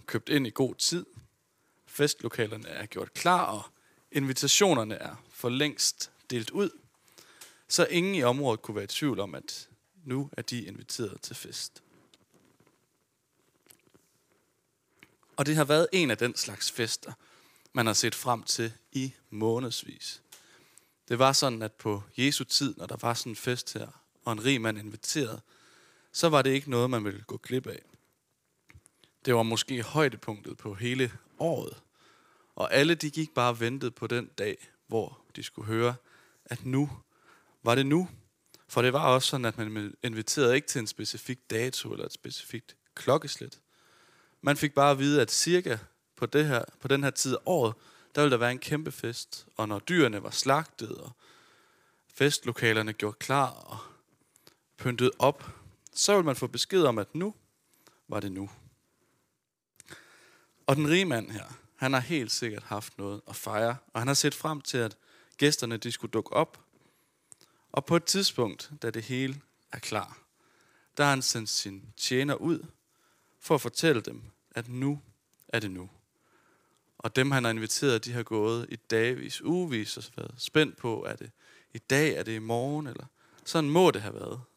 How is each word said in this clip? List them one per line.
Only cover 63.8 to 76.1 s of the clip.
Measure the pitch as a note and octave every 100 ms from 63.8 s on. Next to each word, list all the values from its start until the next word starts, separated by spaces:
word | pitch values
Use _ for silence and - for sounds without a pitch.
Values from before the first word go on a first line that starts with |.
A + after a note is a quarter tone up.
| _
og | A2+
han | B2
har |
set | C#3 D3
frem | - D#3 D3+
til, | - B2+
at | A2+ - _ - _ -
gæsterne, | C#3+ C#3+ A#2+ A2+
de | A#2+
skulle | - A2
dukke | A2+ -
op. | - E3 - _ _ _ _ _ _ _ _ _ _ _
Og | -
på | - E3+
et |
tidspunkt, | D#3+ G3 F#3+ - A2+ - - D3
da | A#2
det | A2+
hele | A2 B2+ C3 C#3 - _ _
er | A#2+
klar, | - G#2+ - - _ _ _ _ _ _ _ -
der |
har | D3
han | C3+
sendt | B2+ A#2+ G#2+
sin | - G2+ G2 - -
tjener | - B2+ C#3+
ud | C#3 D#3 E3 E3 - _ _ _ _ _ _
for | -
at | D3+
fortælle | B2 - D#3+ B2
dem, | - A#1+ - - _
at | A#2 A#2
nu | B2 C#3 D3 - _ _ _ _
er | A2+
det | G#2+
nu. | F#2 F#2 _ _